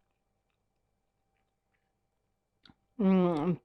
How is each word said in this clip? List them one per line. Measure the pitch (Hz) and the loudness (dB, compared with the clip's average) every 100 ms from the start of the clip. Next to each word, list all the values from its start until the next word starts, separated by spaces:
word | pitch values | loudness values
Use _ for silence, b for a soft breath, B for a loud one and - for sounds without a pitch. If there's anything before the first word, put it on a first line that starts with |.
| _ _ _ _ _ _ _ _ _ _ _ _ _ _ _ _ _ _ _ _ _ _ _ _ _ _ - _ _ - | _ _ _ _ _ _ _ _ _ _ _ _ _ _ _ _ _ _ _ _ _ _ _ _ _ _ -20 _ _ -4
М, | 190 190 180 160 165 165 | 0 2 2 -2 -4 0